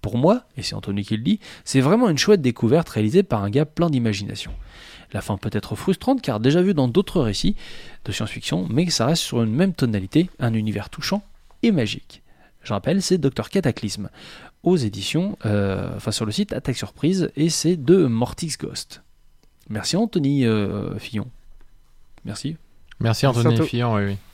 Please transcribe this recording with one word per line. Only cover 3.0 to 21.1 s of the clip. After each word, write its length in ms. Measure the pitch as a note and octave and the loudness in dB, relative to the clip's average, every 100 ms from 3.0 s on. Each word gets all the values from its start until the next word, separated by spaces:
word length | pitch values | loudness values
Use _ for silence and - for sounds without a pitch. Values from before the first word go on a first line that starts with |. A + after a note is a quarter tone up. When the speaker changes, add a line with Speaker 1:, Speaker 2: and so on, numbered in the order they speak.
| G#2+ D#3 | 2 2
Speaker 1:
par 220 | G3 A2 | 2 0
un 80 | G2 | 0
gars 140 | A2+ D3+ | 0 0
plein 260 | - E3+ | 0 0
d'imagination. 600 | C#3 A#2 G2 G2 - - - - - - - - | 2 0 -2 -4 -10 -10 -12 -14 -18 -20 -20 -10
La 80 | G#2 | -10
fin 160 | - G2+ | -4 -4
peut 140 | A2+ | -2
être 220 | G#2+ - A2 | -4 -6 -6
frustrante 460 | - F#3+ - C4+ | -2 -2 2 0
car 160 | - G#2+ | 0 0
déjà 240 | A#2 D#3 | 4 4
vue 100 | F3+ | 4
dans 140 | F3 B2+ | 2 2
d'autres 340 | A2+ G3 F#3 | 2 2 0
récits 340 | A#2+ G2 - G3+ - - - - | 0 0 0 -2 -6 -16 -16 -14
de 80 | - | -8
science-fiction, 540 | G2 A2 - - - F#2 | -6 -6 -6 -4 -4 0
mais 180 | A#2+ F3+ | 0 0
ça 160 | D#3 A#2 | 2 2
reste 160 | E3 | 0
sur 220 | - B2 | 0 0
une 100 | A2+ | 0
même 200 | A2+ F#3+ | 2 0
tonalité, 580 | F3 B2+ G#2 F#2+ D3 F3+ - | 0 0 0 0 0 0 0
un 160 | A#2+ A2+ | -2 0
univers 340 | G#2+ G#2 - | 0 -4 -6
touchant 320 | - - G3+ - - - - | -8 -4 -4 -6 -20 -20 0
et 100 | A#3 | 2
magique. 520 | F#3 G#2+ - - - - - - _ | 2 0 -4 -12 -20 -20 -20 -20 _
Je 100 | - | -4
rappelle, 300 | G#2 A2+ F#3+ | -2 0 0
c'est 160 | - F3+ | 2 2
Docteur 300 | C#3+ - G#2+ | 2 0 -2
Cataclysme, 600 | G3 F3 G#2+ G#2+ - G2+ - - - - _ | 0 0 -2 -4 -6 -10 -14 -20 -20 -20 _
aux 140 | - F3+ | 2 2
éditions, 600 | A2+ G2+ G2 D3+ F#3+ - A2 | 2 -4 -4 -2 -2 -4 0
euh, 440 | G#2 G2 F#2+ F#2 F2+ | 0 0 -2 -4 -6
enfin 160 | A2 | -4
sur 140 | G#2 A2 | -4 -4
le 60 | |
site 220 | G#2+ G#3 | -2 -2
Attaque 240 | - - B2+ | -4 -4 -4
Surprise, 540 | - - D3 F#3+ E3+ - | -6 -2 0 0 0 0
et 140 | D#3+ | 0
c'est 260 | D#3 D#3 F3+ | 2 0 0
de 300 | B2+ F#3+ D3+ | 6 6 6
Mortis 480 | A2+ A#2+ - E3+ - | 2 0 -4 -8 -6
Ghost. 440 | - - - - - - - _ _ _ - | -8 -10 -14 -18 -20 -20 -20 _ _ _ -8
Merci 260 | G#2+ F#2+ E3+ | -6 -2 0
Anthony, 500 | A3 F#3 C#3 C#3+ A#2+ | 0 0 2 2 4
euh, 520 | A2 G2 G2+ F#2+ F#2 | 2 0 -2 -4 -6
Fillon. 300 | - | -6